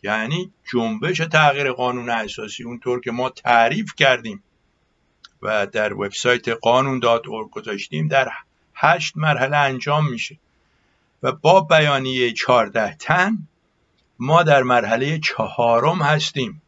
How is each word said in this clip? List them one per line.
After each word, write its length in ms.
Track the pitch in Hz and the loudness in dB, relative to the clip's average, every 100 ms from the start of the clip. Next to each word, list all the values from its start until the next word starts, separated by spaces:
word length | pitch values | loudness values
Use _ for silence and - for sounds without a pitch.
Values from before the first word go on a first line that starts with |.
یعنی 500 | 101 110 110 165 185 _ - | -2 -4 -2 -6 -8 _ -6
جنبش 460 | 120 113 110 147 185 | -2 -2 -4 -4 -4
تغییر 540 | 170 156 151 139 139 | 0 4 4 2 -2
قانون 380 | 123 123 123 120 | -2 -2 -2 -4
اساسی 540 | 117 107 110 107 - | -4 -6 -10 -12 -12
اونطور 360 | 117 120 123 123 | -14 -10 -6 -4
که 100 | 120 | -4
ما 200 | 117 127 | -4 -6
تعریف 640 | - 127 120 117 170 208 | -4 2 4 4 0 -6
کردیم 480 | - 139 123 113 101 _ _ _ _ _ _ _ _ - _ | 0 2 2 -4 -14 _ _ _ _ _ _ _ _ -20 _
و 240 | 104 107 101 | -4 -2 -2
در 280 | 110 107 | -2 -2
وبسایت 540 | 101 101 - 127 123 - | -2 -6 -4 0 0 -2
قانون 500 | 117 117 123 135 131 | -2 2 2 2 0
دات 240 | 120 117 117 | 2 0 -2
ارگ 220 | 110 107 | -10 -10
گذاشتیم 580 | - 110 101 - - 78 | -12 -10 -10 -8 -4 0
در 200 | 135 131 - - _ _ | 0 0 -6 -18 _ _
هشت 420 | - 151 170 156 - | 0 2 2 -2 -4
مرحله 400 | 156 135 135 147 | -2 0 0 0
انجام 540 | 139 131 131 147 151 | 0 -2 -2 0 0
می‌شه 280 | 113 - - _ _ _ _ _ _ _ _ | -4 -10 -12 _ _ _ _ _ _ _ _
و 100 | 127 | -4
با 280 | 151 156 190 | 0 4 4
بیانیهٔ 720 | 156 160 151 139 131 131 123 | 6 4 4 0 -2 0 0
چهارده 640 | 110 - 123 110 110 104 - | -2 2 2 2 0 -2 -6
تن 500 | - 175 190 220 156 _ _ _ _ _ _ _ | -2 2 2 -2 -6 _ _ _ _ _ _ _
ما 240 | 127 165 | 2 4
در 200 | 160 143 | 6 4
مرحلهٔ 560 | 127 123 107 113 139 160 | 4 2 2 0 0 -2
چهارم 840 | 156 - 107 - 117 117 139 180 | -4 -4 -6 0 2 2 2 0
هستیم 600 | 147 151 - 143 117 - | 2 0 0 -6 -8 -8